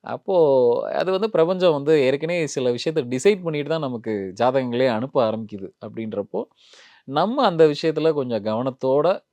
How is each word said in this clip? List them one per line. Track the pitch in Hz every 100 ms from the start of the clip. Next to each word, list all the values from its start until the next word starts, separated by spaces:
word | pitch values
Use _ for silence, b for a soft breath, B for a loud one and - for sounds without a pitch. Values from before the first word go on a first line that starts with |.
அப்போ | - 123 - 190 156 135 123 117 52
அது | - 175
வந்து | 190 214
பிரபஞ்சம் | 180 165 185 180
வந்து | 147 139 156
ஏற்கனவே | 131 139 160 175 151
சில | - 123
விஷயத்த | 120 165 160 123
டிசைட் | 127 202 208
பண்ணிட்டு | 170 151 143
தான் | 160 143
நமக்கு | 117 110 104 95 98
ஜாதகங்களே | 120 135 127 120 131
அனுப்ப | 110 131 143
ஆரம்பிக்குது | 113 110 107 101 92 _
அப்படின்றப்போ, | 110 110 113 104 98 95 123 b b b b b -
நம்ம | 139 196 269 233
அந்த | 165 156
விஷயத்துல | 147 165 151 160
கொஞ்சம் | 147 127 113
கவனத்தோட | 104 110 131 131 131 139 156 202 _